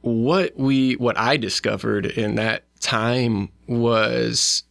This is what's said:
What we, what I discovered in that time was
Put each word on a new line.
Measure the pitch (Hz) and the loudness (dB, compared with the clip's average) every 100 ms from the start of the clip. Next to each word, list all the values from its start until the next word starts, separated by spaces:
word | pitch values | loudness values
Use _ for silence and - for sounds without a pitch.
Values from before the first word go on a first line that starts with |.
What | 120 113 120 180 180 - | 0 0 2 2 0 0
we, | 135 135 131 | 2 2 2
what | 123 120 104 | 2 0 0
I | 113 147 | 0 0
discovered | 104 - - 104 110 104 98 | 0 -2 -2 -2 -2 -2 -2
in | - 107 110 | -2 -2 0
that | 110 110 _ _ | -2 -2 _ _
time | - 120 113 123 120 107 98 - - | -4 -2 0 0 0 0 -4 -10 -6
was | 120 117 113 110 120 117 117 - - - | 0 2 2 2 0 0 0 0 -2 -6